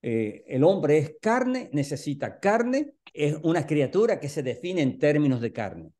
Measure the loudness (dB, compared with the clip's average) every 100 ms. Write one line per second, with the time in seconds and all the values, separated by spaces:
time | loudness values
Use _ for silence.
0 | -2 -2 -2 -6 -6 2 4 4 2 2
1 | 2 -4 0 0 0 -4 -4 -4 -4 -4
2 | -6 -6 -8 -2 2 2 2 -2 -2 _
3 | -18 -2 -2 0 0 0 0 0 2 2
4 | 2 0 -4 -6 -6 -6 -4 0 0 2
5 | 2 4 2 2 -2 -6 -8 -10 -18